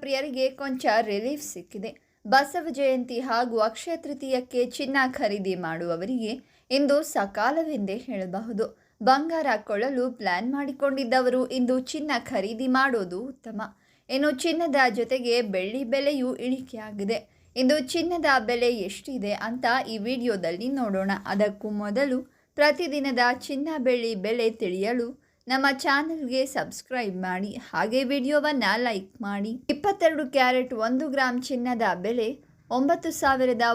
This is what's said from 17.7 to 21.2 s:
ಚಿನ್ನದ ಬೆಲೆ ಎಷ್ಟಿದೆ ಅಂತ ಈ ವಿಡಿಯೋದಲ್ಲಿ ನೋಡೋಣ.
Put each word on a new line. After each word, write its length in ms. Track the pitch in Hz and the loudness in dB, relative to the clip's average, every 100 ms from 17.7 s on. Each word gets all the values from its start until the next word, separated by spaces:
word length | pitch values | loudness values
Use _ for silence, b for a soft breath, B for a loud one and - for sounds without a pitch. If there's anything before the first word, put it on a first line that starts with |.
| 302 262 | 4 2
ಚಿನ್ನದ 360 | 339 330 349 302 262 214 | -2 0 2 4 4 4
ಬೆಲೆ 180 | 240 240 240 185 | 2 2 2 -2
ಎಷ್ಟಿದೆ 480 | - - 254 202 208 214 | -8 -10 -6 -4 -4 -4
ಅಂತ 180 | 247 247 254 - | -2 2 2 0
ಈ 40 | 220 | -4
ವಿಡಿಯೋದಲ್ಲಿ 720 | 208 262 240 208 170 175 240 277 | -2 -2 0 0 -2 -2 -2 -2
ನೋಡೋಣ. 320 | 233 190 190 196 | 0 0 0 -2